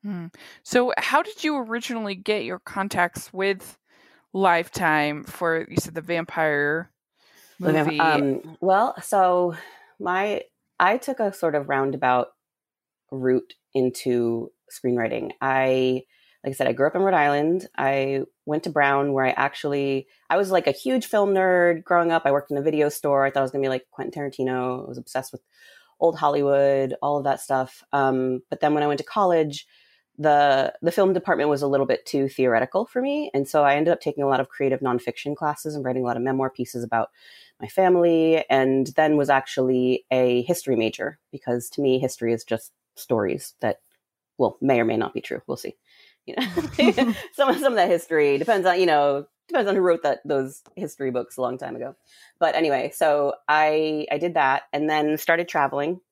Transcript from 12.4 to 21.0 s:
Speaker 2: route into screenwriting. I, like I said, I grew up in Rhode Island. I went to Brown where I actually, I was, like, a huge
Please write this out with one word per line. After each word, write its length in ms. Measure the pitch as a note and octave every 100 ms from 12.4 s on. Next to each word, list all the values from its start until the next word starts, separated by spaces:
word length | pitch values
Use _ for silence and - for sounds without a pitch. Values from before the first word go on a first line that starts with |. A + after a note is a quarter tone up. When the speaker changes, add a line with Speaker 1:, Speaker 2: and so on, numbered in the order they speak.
| _ _ _ _ _ _ _
Speaker 2:
route 420 | C3+ B2+ B2+ - - _
into 800 | C3+ B2+ B2 - A#2+ A#2 A#2 A2+ _ _
screenwriting. 600 | - B2+ B2 A2+ A#2 - -
I, 640 | C3+ C3 C3 C3 C3 B2+ - _ _ _
like 80 | -
I 20 |
said, 140 | - B2+
I 60 |
grew 140 | B2 C#3+
up 80 | E3
in 60 |
Rhode 100 | G3
Island. 540 | F3+ D3 C#3+ D3+ F3+ - -
I 460 | C#3 C#3 C3+ C#3 C3+ _ -
went 180 | D3+
to 60 | F3
Brown 440 | D3+ C#3+ C#3 C#3+
where 120 | C3+ C3
I 40 |
actually, 800 | - C#3 - D3 C#3+ C#3 C3+ C3 _ _
I 60 | F3
was, 160 | G3
like, 160 | F#3 E3+
a 40 |
huge 340 | C#3+ C4 C4